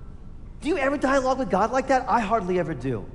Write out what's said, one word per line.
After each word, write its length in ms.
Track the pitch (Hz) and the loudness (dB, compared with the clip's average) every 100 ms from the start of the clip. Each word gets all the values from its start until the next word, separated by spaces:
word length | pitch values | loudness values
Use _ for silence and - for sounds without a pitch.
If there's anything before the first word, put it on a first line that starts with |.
| - - - - - - | -14 -14 -14 -14 -14 -8
Do 60 | 285 | -2
you 100 | 330 | 0
ever 180 | 269 285 | 0 2
dialogue 420 | 262 277 254 262 | 2 2 2 0
with 120 | 226 | 2
God 200 | 185 214 | 2 2
like 180 | 254 269 | 0 2
that? 200 | 262 - | 2 4
I 120 | 226 | 0
hardly 380 | 202 226 180 180 | 2 0 2 0
ever 140 | 160 | 0
do. 320 | 143 131 110 87 | -2 -4 -4 -6